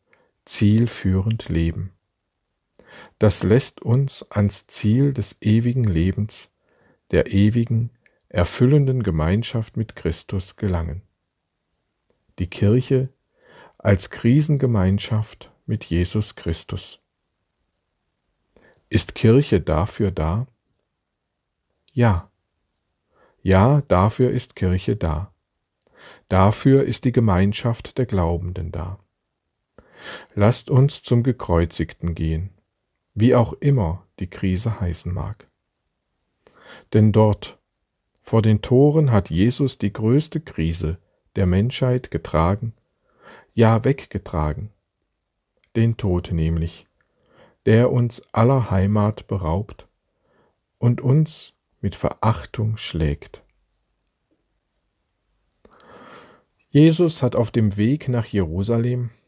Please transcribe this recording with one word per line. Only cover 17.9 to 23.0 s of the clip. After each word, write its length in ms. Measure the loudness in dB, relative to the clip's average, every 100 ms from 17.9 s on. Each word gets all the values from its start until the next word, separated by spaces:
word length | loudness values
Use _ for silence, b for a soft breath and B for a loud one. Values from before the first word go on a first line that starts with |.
| _ _ _ _ _ _ _ b b b
Ist 260 | -4 -4
Kirche 460 | 0 4 4 4 0
dafür 500 | 2 0 -2 -2 -4
da? 360 | -2 -2 -2 -6 _ _ _ _ _ _ _ _ _ _ _ _ _ _
Ja. 380 | 0 2 2 -4 _ _ _ _ _ _ _